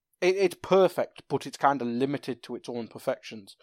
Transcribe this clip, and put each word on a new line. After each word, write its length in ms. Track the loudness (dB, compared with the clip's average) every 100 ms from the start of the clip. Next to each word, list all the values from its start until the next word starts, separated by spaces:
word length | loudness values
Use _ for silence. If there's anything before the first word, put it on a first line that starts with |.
| _ -2 0 2
it's 220 | 0 0
perfect, 640 | 2 6 6 4 -4 _ -6
but 200 | -6 -6
it's 100 | 0
kinda 280 | 2 2 -2
limited 580 | -2 -2 -2 -6 -10
to 120 | -8 -12
its 140 | -10
own 180 | -10 -10
perfections. 680 | -10 -6 -6 -6 -16 -16 -20